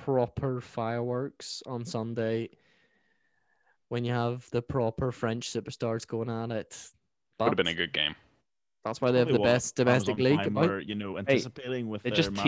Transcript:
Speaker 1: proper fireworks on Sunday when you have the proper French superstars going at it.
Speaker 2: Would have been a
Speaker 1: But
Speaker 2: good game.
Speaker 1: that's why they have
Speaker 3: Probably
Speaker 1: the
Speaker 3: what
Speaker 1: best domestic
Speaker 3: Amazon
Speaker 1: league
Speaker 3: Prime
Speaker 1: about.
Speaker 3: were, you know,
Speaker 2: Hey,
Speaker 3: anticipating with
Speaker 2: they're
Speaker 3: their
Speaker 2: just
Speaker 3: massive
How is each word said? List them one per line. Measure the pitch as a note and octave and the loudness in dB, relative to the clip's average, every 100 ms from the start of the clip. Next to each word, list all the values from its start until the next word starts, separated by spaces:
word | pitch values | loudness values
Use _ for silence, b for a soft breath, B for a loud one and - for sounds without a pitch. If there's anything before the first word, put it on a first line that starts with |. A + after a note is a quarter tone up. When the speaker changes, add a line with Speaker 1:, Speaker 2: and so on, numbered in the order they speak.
Speaker 1:
proper | - C3 A#2+ - C3+ B2+ | 0 2 2 -2 -4 -4
fireworks | - - A2+ A#2 A#2+ B2 C#3 - - - - | -6 -6 -4 -2 -2 -4 -6 -10 -12 -12 -8
on | B2 | -8
Sunday | A#2 A2+ A2 A#2 A2+ A2+ A2+ _ _ _ _ _ _ _ _ _ _ _ _ _ - | -6 -6 -4 -2 0 0 -4 _ _ _ _ _ _ _ _ _ _ _ _ _ -6
when | A#2+ A#2+ | -4 0
you | |
have | B2 A#2 B2 - | 0 0 -2 -4
the | A#2+ | -4
proper | - C#3 A2+ - B2+ | -2 -2 -2 0 -4
French | - A2+ A#2 - | -2 -2 -2 -4
superstars | A#2 G2+ - A#2 A2+ - | -6 -6 -6 -4 -4 -4
going | A2+ A#2+ | -6 -4
at | A2+ A#2 A2 | -4 -4 -6
it. | - - - _ _ _ _ - | -8 -16 -18 _ _ _ _ 0
Speaker 2:
Would | A2 | 2
have | F#2+ | 2
been | F2 | 0
a | |
Speaker 1:
But | E2+ | 0
Speaker 2:
good | E2 | -2
game. | D2+ D2 - _ _ _ _ _ _ G#2+ | 0 -2 -2 _ _ _ _ _ _ -8
Speaker 1:
that's | A2+ | 0
why | B2+ | 2
they | B2 | 4
have | A#2+ | 4
Speaker 3:
Probably | A#2+ | 4
Speaker 1:
the | |
Speaker 3:
what | G#2+ | 6
Speaker 1:
best | A#2+ - - | 4 2 2
domestic | B2 B2 G2 A2 | 4 4 2 2
Speaker 3:
Amazon | C3 | 4
Speaker 1:
league | D3 | 4
Speaker 3:
Prime | G2 G#2 | 2 2
Speaker 1:
about. | E3 | 2
Speaker 3:
were, | G2 | 2
you | D2+ G#2 | -4 -6
know, | G2+ F2+ | -4 -4
Speaker 2:
Hey, | |
Speaker 3:
anticipating | G2+ C3 B2 C#3 B2+ B2+ A2+ | 2 2 2 -8 -6 -4 -4
with | G#2+ | -4
Speaker 2:
they're | B2 | -2
Speaker 3:
their | G#2 | 2
Speaker 2:
just | G2 | 2
Speaker 3:
massive | G2+ | 2